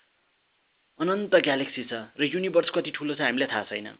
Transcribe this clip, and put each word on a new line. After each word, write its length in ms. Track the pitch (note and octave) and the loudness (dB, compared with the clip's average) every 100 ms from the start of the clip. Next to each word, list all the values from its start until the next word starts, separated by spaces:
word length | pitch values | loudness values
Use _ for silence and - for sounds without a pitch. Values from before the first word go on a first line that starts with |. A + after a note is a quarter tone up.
| _ _ _ _ _ _ _ _ _ - | _ _ _ _ _ _ _ _ _ -2
अनन्त 360 | E3+ G3+ G3+ F3 | 0 0 4 4
ग्यालेक्सी 480 | C#3+ C3+ C#3 C3+ | 4 0 -2 -6
छ 100 | A#2 | -8
र 300 | A#2 A2 - | -8 -8 -2
युनिभर्स 460 | C#3+ F3 F#3+ E3 D#3+ | 0 0 2 2 2
कति 220 | E3+ D3 | -2 -4
ठुलो 220 | - D3 C#3+ | -6 -6 -2
छ 60 | |
हामीलाई 280 | C3 B2+ C#3 | 0 0 0
थाहा 140 | A2 | -2
छैन। 340 | G2+ G#2 G#2+ | -4 -8 -10